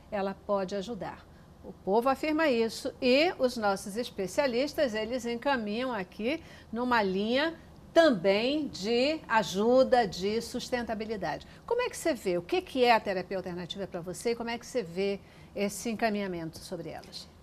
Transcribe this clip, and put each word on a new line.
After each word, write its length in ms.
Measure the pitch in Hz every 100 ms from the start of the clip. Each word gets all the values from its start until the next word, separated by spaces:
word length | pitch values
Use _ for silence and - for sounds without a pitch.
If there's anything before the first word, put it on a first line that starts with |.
| -
ela 240 | 208 196 190 -
pode 300 | 202 190 202
ajudar. 500 | 190 220 160 - - - - - -
O 80 |
povo 340 | - - 208 254
afirma 400 | 262 311 302 320
isso 460 | 233 226 - 269 -
e 320 | 254 262 339 381
os 180 | 254 240
nossos 400 | 208 196 214 202
especialistas, 960 | 240 - 185 - 285 233 294 - 277
eles 320 | 214 220 254 233
encaminham 680 | 233 277 262 208 214 262
aqui 500 | 220 180 - 220 320 - - -
numa 300 | 226 254 233
linha 520 | 196 190 214 254 320 330 - - -
também 720 | 330 320 208 196 202 240 302 285
de 520 | - 196 240 277 311 -
ajuda, 800 | 226 156 180 226 254 247 247 208
de 320 | 165 190 226
sustentabilidade. 1040 | 226 247 - 247 240 214 220 220 160 151 - - -
Como 160 | 466
é 80 | 494
que 80 | -
você 160 | 339
vê? 240 | 269 196 175
O 40 |
que 180 | 170 370
que 240 | 370 269 240
é 80 |
a 60 | 220
terapia 360 | 220 185 180 196
alternativa 500 | 180 175 170 196 190
pra 120 | 180
você 320 | 175 170 240
e 40 | 233
como 140 | 233
é 60 | 233
que 80 | -
você 160 | 254
vê 360 | 175 165 196 196 - - - -
esse 340 | 202 202 240
encaminhamento 680 | 208 226 208 196 175 160 -
sobre 300 | - 175 160
elas? 380 | 143 - - - -